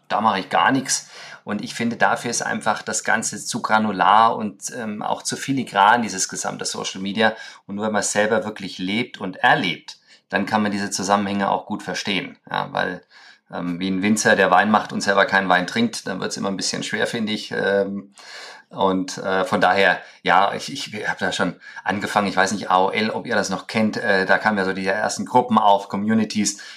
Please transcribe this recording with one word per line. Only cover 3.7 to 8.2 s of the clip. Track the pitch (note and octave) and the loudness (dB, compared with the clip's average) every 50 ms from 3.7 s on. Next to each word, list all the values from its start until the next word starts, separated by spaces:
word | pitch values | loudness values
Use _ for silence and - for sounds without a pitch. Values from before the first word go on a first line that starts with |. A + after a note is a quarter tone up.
| A3 - - G#3+ - - - F#2 G2+ A2 A2+ A#2 A#2 | 2 2 2 0 0 2 4 6 8 8 6 6 2
und, | A#2 G#2+ G2+ G2 - - - C3 | 0 -4 -8 -8 -10 -12 -12 -10
ähm, | B2+ A2+ G#2+ G#2 G#2+ | -8 -8 -8 -8 -6
auch | - - - - | -4 -4 -4 -4
zu | - - B2 - | -4 -6 -6 -6
filigran, | - - C3+ C3 A2+ - - G2+ G2 G#2 A#2 A#2+ | -4 -4 -2 -2 -4 -2 2 6 6 8 6 6
dieses | A2+ G2 F#2+ F#2 - - | 2 -2 -4 -4 -4 -4
gesamte | - - - G2+ G2+ - - | -6 -6 -6 -6 -6 -6 -6
Social | - - - - - - F#2+ | -6 -6 -6 -8 -8 -8 -6
Media. | F#2+ G2+ F#2+ A2 A2 A2 A2 - - - - - _ | -6 -4 0 2 2 2 2 0 -8 -18 -20 -20 _
Und | - G2 | -10 -8
nur | G2+ A2 | -4 -4
wenn | G#2+ G#2+ | -2 -2
man | G2+ | -2
es | G2 - | -2 0
selber | - G#2 | 0 2